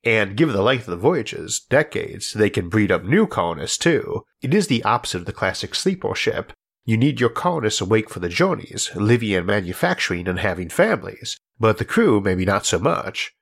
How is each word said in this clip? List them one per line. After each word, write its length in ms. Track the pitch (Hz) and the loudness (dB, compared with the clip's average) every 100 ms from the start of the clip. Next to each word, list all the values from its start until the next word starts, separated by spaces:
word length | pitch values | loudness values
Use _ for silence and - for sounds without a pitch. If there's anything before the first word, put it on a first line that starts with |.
And 320 | 120 110 101 | 2 2 0
given 200 | 104 160 | 2 2
the 80 | 98 | 4
length 240 | 107 131 101 | 2 0 -4
of 40 | |
the 60 | 87 | 0
voyages, 640 | 120 175 110 - 92 - | 0 0 -4 -10 -8 -8
decades, 720 | _ 131 151 - - 98 - | _ 2 2 -4 -6 -10 -8
they 160 | 107 104 | 0 2
can 200 | 101 87 | 2 0
breed 220 | 107 101 | 0 2
up 120 | 87 | 0
new 240 | 87 180 220 | 2 2 2
colonists 500 | - 85 80 - - | 0 -2 -4 -6 0
too. 480 | 170 143 - 110 - _ | 2 2 -2 -6 -8 _
It 140 | 135 | 0
is 100 | 196 | 0
the 180 | 196 117 | 2 0
opposite 360 | 101 117 - 92 | 2 0 -2 -6
of 60 | |
the 60 | 85 | -8
classic 440 | - 95 - - | -2 -2 -2 -6
sleeper 400 | - 190 185 - | -2 -2 -2 -4
ship. 380 | - - - - - _ _ | -2 -2 -2 -8 -16 _ _
You 120 | - 113 | 0 2
need 220 | 139 123 | 2 2
your 100 | 120 | 0
colonists 520 | - - 85 107 - | 0 -2 0 -2 -2
awake 280 | 95 110 107 | 2 0 0
for 100 | - | -6
the 100 | 87 | -4
journeys, 600 | 87 190 170 - - - | 0 0 0 -6 -8 -6
living 400 | - 104 120 113 | 0 4 4 4
and 100 | 92 | 0
manufacturing 840 | 90 101 90 90 175 175 - 87 90 | 0 -2 -2 -2 -2 0 -2 -2 -2
and 120 | 87 | -2
having 300 | 98 87 85 | -2 -4 -4
families, 680 | - 190 - 92 - - - _ _ | 0 2 2 -6 -12 -12 -14 _ _
but 180 | 113 107 | 2 2
the 80 | |
crew 340 | - - 214 107 | 0 2 4 4
maybe 260 | 95 92 | 2 2
not 200 | 92 98 | 2 2
so 140 | - 87 | 0 0
much. 520 | 135 - - - - _ | 0 -2 -4 -8 -10 _